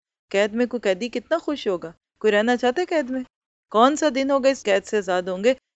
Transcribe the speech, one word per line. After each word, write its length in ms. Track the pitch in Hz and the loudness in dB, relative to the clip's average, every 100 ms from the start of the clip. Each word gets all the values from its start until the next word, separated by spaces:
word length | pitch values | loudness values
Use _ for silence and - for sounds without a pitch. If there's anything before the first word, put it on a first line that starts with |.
| _ _ - | _ _ -4
कैद 240 | 196 208 | 0 0
में 140 | 220 240 | 0 -2
कोई 120 | 247 | -2
कैदी 280 | 208 180 233 | -2 -2 -4
कितना 300 | 247 - 320 | -6 -4 -4
खुश 300 | - 294 220 | -2 -4 -2
होगा? 260 | 175 165 - _ _ | -4 -6 -18 _ _
कोई 120 | 214 | 2
रहना 260 | 208 226 247 | 2 2 0
चाहता 260 | 247 247 | 0 -2
है 40 | 359 | -2
कैद 240 | 330 254 | -2 -2
में? 140 | 262 254 _ _ _ _ | -6 -10 _ _ _ _
कौन 260 | 208 254 302 | 4 4 4
सा 140 | 302 | 0
दिन 200 | 254 269 | 0 0
होगा 200 | 277 262 | 2 2
इस 120 | 269 | 0
कैद 200 | 208 196 | 0 0
से 140 | - 214 | 0 -4
आज़ाद 320 | 190 180 180 | -2 -2 -2
होंगे? 280 | 185 220 262 _ | -2 0 0 _